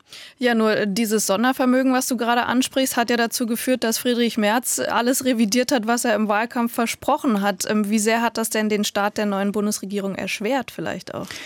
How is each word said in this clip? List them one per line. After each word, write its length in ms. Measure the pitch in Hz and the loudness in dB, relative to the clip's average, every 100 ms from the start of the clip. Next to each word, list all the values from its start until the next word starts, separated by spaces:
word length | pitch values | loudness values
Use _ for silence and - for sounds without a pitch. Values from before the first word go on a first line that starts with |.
| _ - - - | _ -20 -20 -4
Ja, 180 | 247 226 | 0 2
nur 300 | 220 214 208 | 2 2 0
dieses 400 | 190 220 214 - | 0 0 0 2
Sondervermögen, 680 | 190 247 269 254 254 262 | 2 2 2 2 4 4
was 140 | 254 254 | 2 0
du 100 | 233 | -2
gerade 260 | 233 240 | 0 0
ansprichst, 540 | - 240 - 269 262 - | 2 0 0 0 0 0
hat 120 | 233 | 0
ja 80 | 233 | 0
dazu 300 | 233 - 233 | 0 -2 -4
geführt, 380 | 226 - 254 226 | -2 0 0 0
dass 120 | 226 | 0
Friedrich 400 | 254 240 233 226 | 0 2 2 2
Merz 420 | 208 233 - - | 2 2 0 -4
alles 440 | - 208 240 262 | 0 0 2 2
revidiert 480 | 254 226 220 240 247 | 0 2 2 2 2
hat, 160 | 269 214 | 0 2
was 160 | 240 | 0
er 120 | 247 208 | 2 0
im 120 | 214 | 2
Wahlkampf 460 | 208 233 247 233 | 0 0 -2 -2
versprochen 680 | - 226 - - 294 294 202 | 0 -4 -2 0 2 2 2
hat. 240 | 202 190 202 | 0 0 0
Ähm, 200 | 214 202 | 0 2
wie 100 | 220 | 0
sehr 220 | 208 226 | 2 2
hat 160 | 233 226 | 0 -2
das 120 | 226 | -2
denn 180 | 220 214 | 0 0
den 160 | 208 | 0
Start 340 | 208 - 202 220 | 0 0 -2 0
der 80 | 208 | -2
neuen 280 | 196 202 | 0 0
Bundesregierung 600 | 208 208 208 190 202 196 - | 0 -2 -2 -6 -4 -4 -4
erschwert 540 | 190 - 214 269 233 | -6 -4 -2 -2 -4
vielleicht 440 | - 165 180 - | -8 -6 -8 -8
auch? 140 | - 190 - | -10 -10 -12